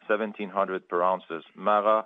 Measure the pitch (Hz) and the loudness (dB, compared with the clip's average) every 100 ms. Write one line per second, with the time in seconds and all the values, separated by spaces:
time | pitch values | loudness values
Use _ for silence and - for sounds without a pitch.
0 | - 107 107 104 101 98 95 92 - 87 | -2 -2 -2 -6 -6 -2 -2 -4 -4 0
1 | 92 90 - 82 - - 95 104 104 110 | 2 0 -4 -12 -12 -6 0 2 4 2